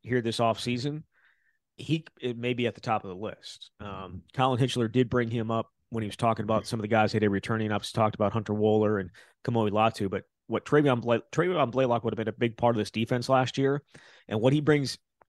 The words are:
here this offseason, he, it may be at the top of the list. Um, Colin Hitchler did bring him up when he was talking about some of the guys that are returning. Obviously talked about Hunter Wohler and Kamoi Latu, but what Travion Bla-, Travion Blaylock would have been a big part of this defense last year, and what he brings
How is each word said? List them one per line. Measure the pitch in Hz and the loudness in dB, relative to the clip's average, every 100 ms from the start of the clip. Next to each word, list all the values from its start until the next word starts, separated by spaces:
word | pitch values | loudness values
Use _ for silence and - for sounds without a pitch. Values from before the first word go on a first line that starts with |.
here | - 123 | -4 -2
this | 113 113 | 0 0
offseason, | 117 113 123 123 143 151 - _ _ _ _ _ _ - | 0 0 -4 -4 -4 -8 -12 _ _ _ _ _ _ -14
he, | 123 160 - _ | -4 -4 -4 _
it | 123 117 | -8 -4
may | 123 | -4
be | 120 117 | -2 -2
at | - | -4
the | |
top | 123 107 | -4 -4
of | 98 | -4
the | 92 | -10
list. | 104 - - - - _ | -10 -10 -18 -20 -20 _
Um, | 104 95 92 92 - | -14 -12 -12 -14 -10
Colin | - 131 123 | 0 0 2
Hitchler | 131 123 113 | 0 0 0
did | 127 120 | 0 2
bring | 123 117 | 0 0
him | 117 110 | -4 -2
up | 113 - _ _ | -4 -4 _ _
when | 113 | -8
he | 104 | -6
was | - | 0
talking | 117 110 | 0 0
about | 107 110 - | 0 -2 -2
some | 117 | -6
of | |
the | 104 | 2
guys | 113 107 | 2 4
that | 110 | 4
are | 107 | 2
returning. | 98 - 110 107 | 2 0 -2 -2
Obviously | 104 - 113 | -2 -4 0
talked | 107 | 0
about | - 101 | 2 0
Hunter | 110 107 | 0 -2
Wohler | 107 107 107 107 104 | 0 4 4 2 0
and | 90 - - _ | -4 -12 -20 _
Kamoi | - 117 107 | -2 0 2
Latu, | 104 110 - 98 | 2 2 0 -4
but | 98 - _ - | -4 -8 _ -6
what | 110 | -6
Travion | - 147 143 120 | 2 4 4 2
Bla-, | 117 117 - | 2 0 0
Travion | 156 175 175 123 | -2 0 0 0
Blaylock | 127 131 120 | 0 0 0
would | 113 | -2
have | 107 | -4
been | 110 | -4
a | |
big | - 120 - | -2 -2 2
part | 120 113 | 0 2
of | |
this | 104 | -2
defense | 107 113 123 131 | -4 -2 -2 2
last | 131 127 - | 2 2 0
year, | 135 147 - - - - - | 0 0 -6 -20 -20 -20 -6
and | 107 | 0
what | 127 | 2
he | 151 | 4
brings | 147 147 127 - _ _ | 4 2 0 -8 _ _